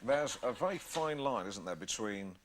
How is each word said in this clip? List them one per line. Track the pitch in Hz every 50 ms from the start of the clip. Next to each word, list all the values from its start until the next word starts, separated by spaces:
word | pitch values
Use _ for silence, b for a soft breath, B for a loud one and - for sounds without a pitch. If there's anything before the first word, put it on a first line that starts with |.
There's | - 113 135 143 151 143 - - -
a | 123 120
very | - 147 180 202
fine | 175 - - - 165 160 156 151
line, | 147 139 135 131 110 90
isn't | 95 98 101 85
there, | 87 90
between | 82 87 95 - - 113 107 101 98 98 95 92 - _